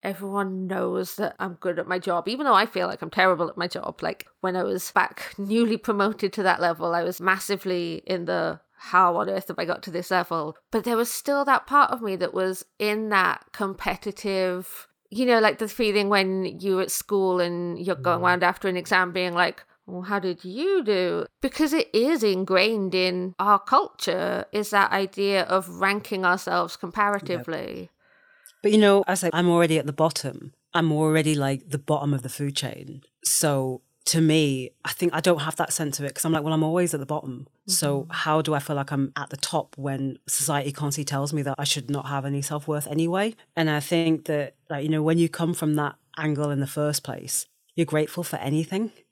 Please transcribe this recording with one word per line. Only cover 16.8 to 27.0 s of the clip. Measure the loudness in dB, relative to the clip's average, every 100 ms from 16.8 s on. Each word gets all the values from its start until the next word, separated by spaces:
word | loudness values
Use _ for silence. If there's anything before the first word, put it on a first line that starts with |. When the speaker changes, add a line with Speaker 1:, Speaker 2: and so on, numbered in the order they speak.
Speaker 1:
at | 0
school | -4 0 2 2 2
and | 0 0 -4 -6
you're | -4 -2
going | 0 2
Speaker 2:
Mm. |
Speaker 1:
around | 2 4
after | 2 2 -2
an | -4
exam | 0 2 2
being | 0 -2
like, | 2 0 0 -18 _ -14
"Well, | -12
how | -4 -2
did | -2 -6
you | -8 -4 0 0
do?" | 2 2 2 -2 -6 _
Because | -4 0 0
it | 2 2
is | 2 2 2
ingrained | 2 0 2 4 4 2 0
in | 0 0 0 -6 -2
our | 2 2
culture, | 6 2 2 -4 -2 -2 0 -2 -4
is | -4 0
that | 2 2
idea | 2 -2 -2 0 0
of | 2 0 -2
ranking | 2 2 2 -2 0
ourselves | 2 2 2 0 0 -4
comparatively. | -8 0